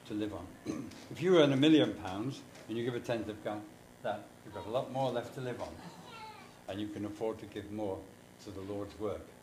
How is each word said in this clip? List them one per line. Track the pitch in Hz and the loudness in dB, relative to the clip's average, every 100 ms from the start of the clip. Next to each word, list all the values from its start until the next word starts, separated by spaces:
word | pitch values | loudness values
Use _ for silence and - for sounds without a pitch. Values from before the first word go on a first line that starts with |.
| - | -6
to | |
live | 107 107 | -2 -2
on. | 92 87 - - | -4 -8 -8 -6
<clears throat> | - 120 - - | -6 -8 -12 -12
If | 131 | 0
you | 175 175 | 8 10
earn | 143 | 10
a | 135 | 8
million | 151 151 117 | 10 10 8
pounds | 98 98 98 127 131 - - - | 2 -4 -4 -4 -6 -12 -16 -6
and | 113 | -2
you | |
give | 120 120 | -2 -2
a | |
tenth | - 113 104 | -2 -2 -2
of | 101 | -6
that, | 110 104 - - - - 113 98 - - | -6 -6 -8 -18 -20 -8 -4 -4 -8 -18
you've | 107 | -12
got | 98 90 | -8 -2
a | |
lot | 123 131 | -2 0
more | 127 131 | 0 0
left | 120 113 135 | 0 -4 -6
to | |
live | 127 107 | -6 -6
on, | 87 - - - - - - - - - - | -8 -10 -14 -16 -16 -14 -14 -14 -18 -16 -8
and | 98 | -6
you | 107 | -6
can | 101 101 | -4 -6
afford | - 110 110 | -2 -2 -2
to | 104 | -8
give | 107 98 | -10 -8
more | 107 104 95 - - - - | -4 -4 -4 -8 -18 -20 -16
to | 107 | -14
the | 95 | -10
Lord's | 98 101 101 - | -6 -6 -6 -6
work. | 104 80 - - | -4 -4 -8 -18